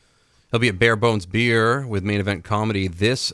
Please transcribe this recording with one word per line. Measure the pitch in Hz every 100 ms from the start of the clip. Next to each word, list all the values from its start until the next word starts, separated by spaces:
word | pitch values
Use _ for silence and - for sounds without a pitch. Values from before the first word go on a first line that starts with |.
| _ _ _ _ -
He'll | 117
be | 120
at | 92
Bare | 117 107
Bones | 117 107 87
Beer | 107 120 113 113 139 131
with | 101
Main | 98 104
Event | 98 95
Comedy | - 107 110 101 92
this | 85 107 131 -